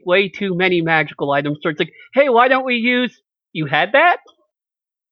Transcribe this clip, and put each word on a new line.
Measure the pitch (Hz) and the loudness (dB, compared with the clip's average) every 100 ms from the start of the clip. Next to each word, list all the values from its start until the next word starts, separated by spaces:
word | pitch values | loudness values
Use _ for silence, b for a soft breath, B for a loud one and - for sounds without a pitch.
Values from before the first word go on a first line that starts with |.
| 180 | -2
way | 185 202 | 0 0
too | - 196 | -4 -6
many | 175 185 180 | -2 0 0
magical | 165 160 147 - 143 | 0 0 -2 -4 -2
items, | 143 147 147 | -2 -2 -4
so | 170 | -4
it's | 151 | -4
like, | 165 B B | -6 B B
"Hey, | 254 285 | 0 2
why | 233 262 | 4 2
don't | 262 | 2
we | 262 240 | -2 -2
use," | 240 247 247 - _ _ _ | 0 0 -2 -8 _ _ _
you | - 147 | -8 -2
had | 147 185 | 0 2
that? | 262 339 - _ _ _ _ _ _ _ _ _ | 2 2 0 _ _ _ _ _ _ _ _ _